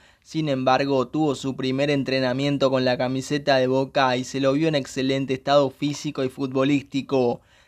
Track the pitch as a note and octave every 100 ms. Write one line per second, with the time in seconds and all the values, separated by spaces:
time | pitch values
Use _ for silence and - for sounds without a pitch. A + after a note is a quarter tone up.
0 | - _ _ D#3+ D#3 C3+ C3 C3 C#3 C#3
1 | B2 D3+ D#3 C3 C3+ C3+ C3 C3 C#3+ C#3+
2 | B2+ C3+ C3 B2+ C#3+ C#3+ C3+ C3 B2+ B2
3 | B2+ C3 C3 D3 C#3+ C3+ B2+ C3 C3+ C#3+
4 | C3 B2+ C3 C#3 C3+ C#3 D#3+ D3+ B2+ -
5 | C3 C3+ C3+ C3 - C#3+ C#3 - D3 C#3+
6 | D#3 C#3+ C3 - C#3 C3 C3+ C#3+ - C#3
7 | C3 C#3 A#2+ A#2 _ _